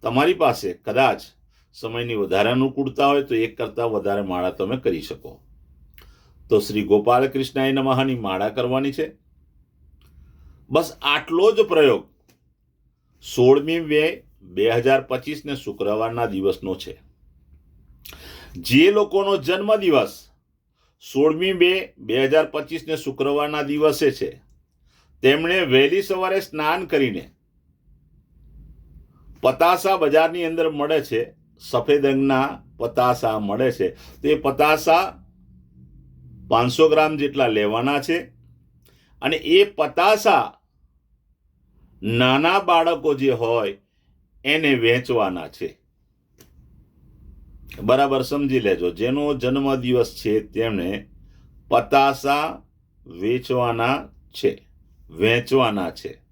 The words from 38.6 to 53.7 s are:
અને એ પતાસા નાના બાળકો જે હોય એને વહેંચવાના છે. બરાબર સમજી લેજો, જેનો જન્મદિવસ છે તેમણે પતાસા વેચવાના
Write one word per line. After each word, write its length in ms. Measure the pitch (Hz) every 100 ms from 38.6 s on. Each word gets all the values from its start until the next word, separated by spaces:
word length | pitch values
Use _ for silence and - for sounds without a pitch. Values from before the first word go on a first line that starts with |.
| _ _ _ _ _ _
અને 140 | - 156
એ 300 | - 175 202
પતાસા 960 | - 147 143 185 214 220 170 117 - _ _ _ _ _ _ _ _ _ _ _ _ _ _
નાના 560 | 104 117 127 131 160 196
બાળકો 540 | 180 170 165 160 156
જે 180 | 139 135
હોય 460 | 117 113 117 101 - _ _ _ _ _ _
એને 320 | 135 151 156 131
વહેંચવાના 720 | 117 120 127 120 98 90 76
છે. 300 | - 87 - _ _ _ _ _ _ - _ - _ _ _ _ _ - - - - - -
બરાબર 400 | 104 131 139 135
સમજી 380 | - 147 143 131
લેજો, 320 | 104 95 87
જેનો 420 | 85 113 135 147
જન્મદિવસ 840 | 139 127 135 139 135 123 123 113 -
છે 240 | 113 110
તેમણે 680 | 107 - 113 101 87 101 - - - - - - _
પતાસા 920 | - - 143 139 135 139 143 156 196 _ _ _ _ -
વેચવાના 1040 | 82 101 123 127 127 120